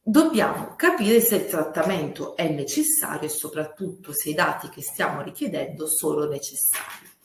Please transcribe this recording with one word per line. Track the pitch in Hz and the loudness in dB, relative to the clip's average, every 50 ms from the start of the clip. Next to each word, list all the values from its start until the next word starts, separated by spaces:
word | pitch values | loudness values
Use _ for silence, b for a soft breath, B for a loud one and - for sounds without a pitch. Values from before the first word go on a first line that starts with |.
Dobbiamo | _ 220 214 294 320 320 277 214 165 143 - - - - - | _ 6 6 6 6 6 4 2 2 2 0 -4 -8 -10 -4
capire | - - 359 349 359 208 202 226 226 | 2 2 4 4 4 4 6 6 6
se | 208 - 214 | 6 6 2
il | 165 - | 2 0
trattamento | - - 160 151 - - 170 160 185 196 156 151 143 - - 143 - - | 0 -2 -2 -2 -2 0 0 2 2 2 0 -2 -4 -6 -8 -10 -8 -4
è | - 175 160 | -2 -2 0
necessario | 156 143 139 143 - 302 302 - - - - 165 156 147 151 | 0 -2 -2 -2 0 0 2 2 2 0 0 -2 -4 -4 -4
e | 151 | -4
soprattutto | - - - 151 - 151 151 151 - - 196 175 - - - - | -4 -6 -6 -6 -4 -4 -6 -6 -6 -8 -8 -8 -8 -10 -12 -8
se | 147 - - 156 | -6 -4 -2 -2
i | 151 | 2
dati | 175 175 156 151 - - - | 2 2 2 2 -2 -8 -12
che | - - | -12 -10
stiamo | 139 - - - 180 147 - 143 | -10 -10 -4 -2 -2 -2 -2 -4
richiedendo | 143 - - - 302 233 170 143 139 - - 143 156 | -6 -8 -8 -6 -6 -4 -2 -4 -4 -6 -6 -8 -4
sono | 156 - - - 156 151 147 147 | -2 -2 0 2 2 2 2 0
necessari. | 151 143 139 - - 139 139 - - - - - - - - - - - _ | -2 -2 -4 -6 -8 -6 -2 0 0 0 -2 -4 -10 -14 -16 -18 -20 -20 _